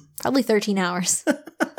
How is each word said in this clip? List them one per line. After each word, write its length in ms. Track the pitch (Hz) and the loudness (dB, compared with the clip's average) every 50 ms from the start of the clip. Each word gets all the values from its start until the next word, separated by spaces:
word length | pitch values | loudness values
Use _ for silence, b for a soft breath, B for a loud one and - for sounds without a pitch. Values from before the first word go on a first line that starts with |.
| - _ _ - | -6 _ _ -4
Probably 220 | - - 262 277 | -2 0 2 2
thirteen 340 | 233 - 220 208 208 214 196 | 2 4 2 2 2 2 0
hours. 480 | 190 185 175 180 180 180 - - - - - - - - - - - 311 - - | 0 0 0 -2 -2 -2 -2 -2 -2 0 -2 -2 -2 -4 -10 -4 -4 -4 -2 -2